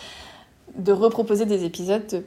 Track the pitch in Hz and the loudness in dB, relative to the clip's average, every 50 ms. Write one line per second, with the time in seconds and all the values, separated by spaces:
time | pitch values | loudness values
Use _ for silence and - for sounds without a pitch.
0 | - - - - - - - - - _ _ _ _ - - - 185 202 202 190 | -18 -18 -18 -18 -20 -20 -20 -20 -20 _ _ _ _ -14 -12 -2 2 2 4 4
1 | 220 226 220 - 226 226 208 202 226 208 208 190 175 170 170 - 175 185 202 214 | 4 2 2 2 0 2 2 2 2 2 0 0 -2 -4 -6 -4 -2 0 0 0
2 | 208 - 196 175 - | -2 -4 -6 -6 -6